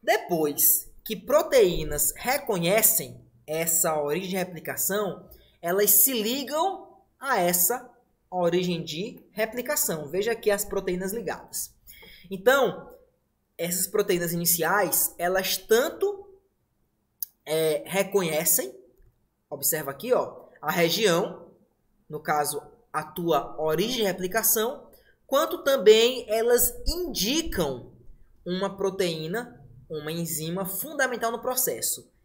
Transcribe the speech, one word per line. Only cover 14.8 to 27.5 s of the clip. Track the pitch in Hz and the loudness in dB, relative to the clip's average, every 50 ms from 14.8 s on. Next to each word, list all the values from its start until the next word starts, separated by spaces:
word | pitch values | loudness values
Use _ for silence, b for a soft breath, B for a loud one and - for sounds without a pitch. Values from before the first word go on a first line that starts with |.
| 202 165 - - - - - - | 2 2 2 0 -2 -2 -2 -2
elas | 170 175 185 190 190 185 - | -2 0 0 0 0 0 -4
tanto, | - - - 220 233 269 330 - - 381 403 403 - - - - - _ _ _ _ _ _ _ _ _ _ _ _ _ _ _ _ - - _ _ _ | -4 2 2 4 4 4 2 0 -2 -2 -2 -2 -4 -12 -18 -20 -20 _ _ _ _ _ _ _ _ _ _ _ _ _ _ _ _ -14 -14 _ _ _
é, | 143 151 160 160 156 151 147 - | -4 -2 0 2 2 0 0 -2
reconhecem, | - 160 196 202 190 196 202 185 160 156 151 170 170 - - 302 392 - - - - _ _ - - _ _ _ _ _ _ _ _ | -2 0 0 0 2 2 0 0 2 0 0 2 2 2 0 0 -4 -10 -16 -20 -20 _ _ -20 -20 _ _ _ _ _ _ _ _
observa | 151 139 135 - - 156 151 139 | -12 -4 -2 -2 -2 -2 -4 -6
aqui, | 135 139 - 247 | -10 -8 -2 0
ó, | 247 - 131 - - - - B B B | 0 0 0 -2 -8 -16 -20 B B B
a | - - | -4 -2
região, | 190 175 170 160 - 202 226 202 165 170 208 277 - - - - - _ _ _ _ _ _ _ _ _ _ _ | 2 2 2 2 2 2 2 2 4 2 0 -2 -6 -12 -18 -20 -20 _ _ _ _ _ _ _ _ _ _ _
no | 156 151 | -12 -10
caso, | - - 156 151 147 147 147 143 - - - _ _ _ | -2 0 0 0 0 -2 -4 -6 -8 -12 -20 _ _ _
a | - 156 156 | -6 -6 -6
tua | 156 - - 170 165 156 139 131 - - - | -6 -8 -6 0 2 2 2 0 -2 -6 -4
origem | 156 156 156 156 196 226 254 233 | -2 0 0 0 0 0 0 0
de | 220 | 0
replicação, | 196 180 185 185 180 185 226 214 - - 226 214 233 285 - - b b b b b b b _ | 0 -2 -2 -6 -2 -2 0 2 2 2 2 2 -2 -2 -6 -14 b b b b b b b _
quanto | _ 269 277 320 - - - - | _ 2 2 2 2 -2 -2 0
também | 277 269 269 196 214 220 220 226 247 262 247 - - | 2 2 6 8 10 10 10 8 4 2 0 -4 -2
elas | 208 226 226 240 247 240 240 - - - - | 0 2 4 4 4 4 4 2 0 -2 -4
indicam | - 302 349 359 330 220 165 175 214 277 320 320 330 | -2 -2 -2 -4 -4 -4 -2 0 0 0 0 -2 -2